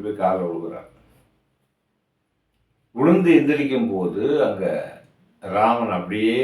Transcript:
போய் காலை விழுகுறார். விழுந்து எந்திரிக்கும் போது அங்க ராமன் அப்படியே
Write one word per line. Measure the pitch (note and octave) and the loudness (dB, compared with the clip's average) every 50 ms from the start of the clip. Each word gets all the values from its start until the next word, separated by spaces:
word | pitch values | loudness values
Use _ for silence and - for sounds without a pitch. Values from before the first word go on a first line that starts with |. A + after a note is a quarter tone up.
போய் | G2+ G#2 G#2 | -6 -8 -4
காலை | G2+ F#2+ F#2 F#2 F#2 F2+ | -2 0 0 0 0 -2
விழுகுறார். | E2+ E2 E2+ E2+ E2+ E2 E2+ - - - _ _ _ _ _ _ _ _ _ _ _ _ _ _ _ _ _ _ _ _ _ _ _ _ _ _ _ _ _ _ _ _ _ _ _ _ _ _ _ | -4 -6 -8 -8 -10 -12 -14 -16 -20 -20 _ _ _ _ _ _ _ _ _ _ _ _ _ _ _ _ _ _ _ _ _ _ _ _ _ _ _ _ _ _ _ _ _ _ _ _ _ _ _
விழுந்து | - A#2+ C#3 F3 F#3 G3 F3 E3+ D#3+ C#3+ | -4 0 4 4 4 4 6 6 6 6
எந்திரிக்கும் | C#3 C#3 D3+ C#3+ C#3+ C3 C3 A#2+ A2+ G2+ | 6 4 2 0 0 0 0 -2 -2 -2
போது | G2 F#2 F2+ F2 - G2+ A2+ C#3+ D3+ C#3+ B2+ | -2 -4 -4 -4 -4 -2 -2 0 0 0 0
அங்க | - - F#2+ F#2 E2+ - - - - - - - _ _ _ _ _ _ _ | 0 -2 -2 -4 -4 -4 -4 -6 -10 -14 -18 -20 _ _ _ _ _ _ _
ராமன் | - - G2 G#2 A2 - A#2+ A#2+ A2+ G#2+ | -10 -4 0 2 2 2 2 0 -2 -2
அப்படியே | F#2 F2+ F2 F2+ G#2 G#2+ A2 A2+ A#2 B2+ | -4 -4 -4 -4 -4 -2 0 0 0 0